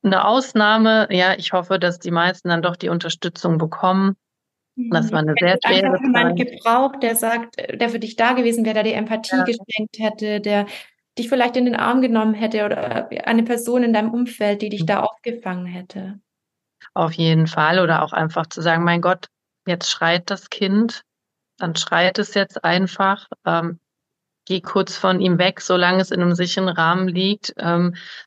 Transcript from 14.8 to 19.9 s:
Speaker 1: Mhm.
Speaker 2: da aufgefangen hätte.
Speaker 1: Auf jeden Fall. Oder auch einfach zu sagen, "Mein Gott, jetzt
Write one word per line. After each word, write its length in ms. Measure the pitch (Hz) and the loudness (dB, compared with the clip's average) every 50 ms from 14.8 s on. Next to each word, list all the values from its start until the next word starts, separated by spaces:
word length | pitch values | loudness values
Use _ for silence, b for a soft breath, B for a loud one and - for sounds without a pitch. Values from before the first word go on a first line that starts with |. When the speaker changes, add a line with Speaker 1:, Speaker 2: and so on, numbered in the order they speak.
Speaker 1:
Mhm. 40 | 160 | -2
Speaker 2:
da 140 | 185 202 - | 0 0 0
aufgefangen 640 | - 214 - _ - 240 - - - 185 180 180 180 | 0 -2 -4 _ -10 -10 -10 -8 -8 -8 -8 -8 -8
hätte. 540 | 180 180 180 185 - - 196 190 190 208 196 _ _ _ _ _ _ _ _ _ _ _ _ B B B | -10 -12 -14 -14 -14 -14 -12 -12 -12 -14 -16 _ _ _ _ _ _ _ _ _ _ _ _ B B B
Speaker 1:
Auf 180 | 190 165 165 | -2 -2 -2
jeden 340 | 165 170 165 160 160 160 160 | 0 0 2 4 4 4 4
Fall. 320 | 165 - 160 151 156 180 185 | 2 2 2 2 4 4 4
Oder 220 | 175 156 160 - | 2 2 2 0
auch 100 | 151 156 | 0 -2
einfach 340 | - - 160 160 - 170 160 | -2 -2 -2 -2 -2 -4 -6
zu 140 | - - 175 | -6 -6 -2
sagen, 240 | 160 170 165 165 170 | 0 2 2 2 2
"Mein 160 | 170 170 170 | 2 2 2
Gott, 280 | 170 180 185 175 - - _ _ _ _ _ _ - | 2 0 0 0 -4 -20 _ _ _ _ _ _ -6
jetzt 240 | 180 175 175 - - | -6 -4 -4 -4 -6